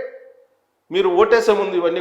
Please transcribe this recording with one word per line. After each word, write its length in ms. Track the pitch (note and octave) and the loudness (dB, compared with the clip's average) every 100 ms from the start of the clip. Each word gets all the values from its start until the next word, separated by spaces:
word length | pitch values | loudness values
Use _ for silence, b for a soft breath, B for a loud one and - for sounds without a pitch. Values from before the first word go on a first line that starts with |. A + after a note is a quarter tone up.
| - - - _ _ _ _ _ _ | -8 -16 -20 _ _ _ _ _ _
మీరు 160 | F3 F#3+ F3 | -2 0 2
ఓటేసే 320 | G#3+ A3+ A3 G3+ | 2 2 2 0
ముందు 140 | F#3+ F3+ | 0 -2
ఇవన్నీ 200 | E3+ F3 | -2 -2